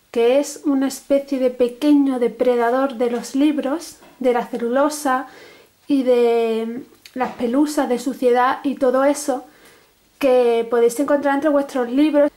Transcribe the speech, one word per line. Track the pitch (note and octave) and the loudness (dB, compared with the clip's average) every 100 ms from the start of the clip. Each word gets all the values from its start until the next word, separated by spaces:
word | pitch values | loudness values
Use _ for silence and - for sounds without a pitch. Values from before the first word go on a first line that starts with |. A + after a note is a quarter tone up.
| _ | _
que | A#3+ A#3 C4+ | 0 2 2
es | C#4+ - D#4 | 0 -4 -2
una | C4+ C4+ | 0 -2
especie | - - C#4 C#4 C4 | -4 -2 -2 0 -2
de | B3+ | -2
pequeño | B3 A#3+ A#3+ D4 C#4+ C#4 B3+ | 0 -2 0 2 4 2 0
depredador | A#3 A3 B3 A#3+ A#3 C4 C4+ A3+ | -2 0 0 0 0 0 -2 -2
de | A#3+ | -4
los | A#3+ - | -4 -4
libros, | C4+ D4+ C#4+ C4 D#4+ - - - - | 0 0 0 -4 -6 -10 -20 -20 -4
de | B3 | -2
la | A#3+ - | 0 -2
celulosa | A#3+ A#3 C4 D4 D4 C4+ C4 C4+ - - - _ _ - | -6 -4 0 0 -2 -4 -4 -6 -18 -20 -20 _ _ -4
y | C#4 | -2
de | B3+ A#3+ A#3+ A#3 A3+ A3 A3+ A#3+ - _ - | 2 2 2 2 0 -2 -6 -10 -14 _ -14
las | B3+ B3 - | -8 -8 -4
pelusas | A#3+ C4+ D4+ D4+ B3 | -2 0 0 0 -2
de | A#3+ | -2
suciedad | C#4 - B3 B3 B3+ C4+ C#4+ | -4 -2 0 2 2 0 -4
y | - | -2
todo | B3+ B3+ C#4 | 0 2 2
eso | C#4+ - C4 - _ - - _ _ _ - | 0 -4 -6 -8 _ -20 -20 _ _ _ -2
que | C4+ B3+ A#3+ A#3 A#3 | 2 4 4 0 0
podéis | A#3+ A#3 A#3 | 2 2 2
encontrar | C#4+ C#4+ C#4+ C#4 | 0 0 0 0
entre | D#4 | 2
vuestros | C#4+ C#4 C4 A#3+ | 0 0 -4 -2
libros | C4 D4+ C#4+ D4 | 2 2 4 2